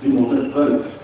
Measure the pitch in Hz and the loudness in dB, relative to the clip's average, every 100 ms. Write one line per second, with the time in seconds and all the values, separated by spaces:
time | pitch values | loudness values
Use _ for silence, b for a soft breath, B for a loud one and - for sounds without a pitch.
0 | 139 127 120 139 127 143 147 - - - | 0 2 2 0 0 0 2 0 -4 -8